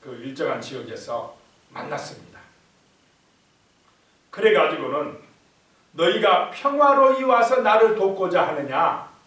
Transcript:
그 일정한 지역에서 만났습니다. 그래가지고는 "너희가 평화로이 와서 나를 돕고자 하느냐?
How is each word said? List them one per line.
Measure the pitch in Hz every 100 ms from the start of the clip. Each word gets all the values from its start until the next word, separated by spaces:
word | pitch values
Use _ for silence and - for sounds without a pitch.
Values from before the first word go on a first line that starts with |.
그 | - 120
일정한 | 127 139 147 120
지역에서 | - 131 104 110 - 117 - - _ _ _
만났습니다. | - - - - - - - - _ _ _ _ _ _ _ _ _ _ _ _ _ _ _ _ _ _
그래가지고는 | - 214 196 - - 127 143 147 - - _ _ _ _ _ _
"너희가 | - - 214 - 185 -
평화로이 | - 285 285 285 277 269 262
와서 | 262 240 233 254
나를 | 226 214 220 214
돕고자 | 196 196 185 202 -
하느냐? | 151 131 131 165 - - _